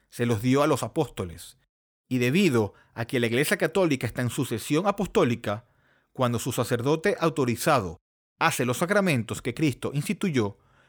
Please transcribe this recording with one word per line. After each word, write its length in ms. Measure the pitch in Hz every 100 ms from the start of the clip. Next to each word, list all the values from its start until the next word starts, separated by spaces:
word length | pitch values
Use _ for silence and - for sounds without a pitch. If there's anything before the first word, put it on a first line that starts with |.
| _
se 160 | - 120
los 160 | 110
dio 220 | 127 135
a 40 | 151
los 160 | 131
apóstoles, 720 | 117 - 135 - 92 85 - - _ _ _ _ -
y 120 | 127
debido 540 | 120 165 190 117 101 - _
a 120 | - 117
que 140 | 131
la 80 | 117
Iglesia 300 | 120 151 202
Católica 480 | 170 202 175 135 117
está 160 | -
en 80 | 120
sucesión 580 | - 135 110 - 151 202
apostólica, 800 | 202 190 - 240 233 - 104 - _ _ _ _
cuando 280 | - 123 117
su 120 | 143
sacerdote 640 | 131 120 117 127 160 202 180
autorizado 800 | 165 147 123 117 - 139 92 78 _ _ _ -
hace 260 | 160 - 123
los 120 | 127
sacramentos 640 | 175 202 190 131 107 101
que 120 | 135
Cristo 380 | 117 156 - -
instituyó, 640 | 139 147 - 202 135 104 - _ _